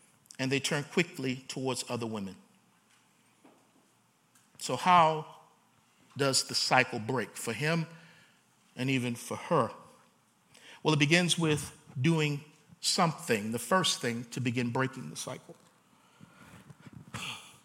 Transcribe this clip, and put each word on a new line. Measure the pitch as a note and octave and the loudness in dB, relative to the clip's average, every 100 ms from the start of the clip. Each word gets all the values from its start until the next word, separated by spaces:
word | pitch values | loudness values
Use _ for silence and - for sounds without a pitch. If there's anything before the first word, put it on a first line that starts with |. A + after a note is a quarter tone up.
| _ _ _ - | _ _ _ -8
and | C3 | -2
they | C3+ | -2
turn | C#3 D3+ C#3+ | -2 -4 -4
quickly | - E3+ - C3 B2+ - | -2 -2 -2 -6 -6 -8
towards | - C3 A#2+ - | -8 -6 -6 -6
other | A#2+ A#2 | -6 -6
women. | G#2+ F#2+ F2+ _ _ _ _ _ _ _ _ _ _ - _ _ _ _ _ _ _ _ _ _ _ | -6 -8 -12 _ _ _ _ _ _ _ _ _ _ -20 _ _ _ _ _ _ _ _ _ _ _
So | - B2+ | -6 -2
how | F#3 F3 D#3+ D#3 C#3+ - - _ _ _ _ _ _ - | 4 6 6 2 -6 -18 -20 _ _ _ _ _ _ -2
does | C#3 C3 | 0 0
the | - | -2
cycle | B2 - C3 B2+ A#2+ | -4 2 2 2 -2
break | G#2+ C3 G2+ - | -4 -4 -4 -8
for | A#2 | -8
him | G#2+ D3+ E3 D#3+ - - - _ _ _ _ _ - | -4 -2 -2 -4 -10 -20 -20 _ _ _ _ _ -6
and | C3 | -2
even | C3 B2 | -2 -2
for | A#2+ - A2 | -8 -10 -10
her? | - D#3+ G#2+ - - - _ _ _ _ _ - - - | -2 0 0 -4 -20 -20 _ _ _ _ _ -20 -20 -4
Well, | D3+ | 6
it | D3+ | 8
begins | D3 E3+ F3 D#3+ | 8 6 6 2
with | D#3+ D3+ - - - - | 2 2 -2 -14 -14 0
doing | D3 D#3+ D3+ C#3+ - - _ - | 2 4 2 -2 -8 -20 _ -8
something, | - - E3+ D3 - A2 G#2+ | -4 2 2 0 -2 0 0
the | A#2 | -6
first | - F#3+ E3 - | 0 2 2 0
thing | B2 A#2 B2 | -4 -6 -8
to | - | -4
begin | B2+ B2 A#2+ | -2 -2 -2
breaking | B2 C3 C#3 D3 | -2 -2 -4 -14
the | - | -12
cycle. | - C3 - - _ _ _ _ _ _ - - - - - - - - - - - - - - | -12 -12 -16 -20 _ _ _ _ _ _ -20 -20 -20 -20 -20 -20 -20 -20 -16 -14 -12 -14 -18 -20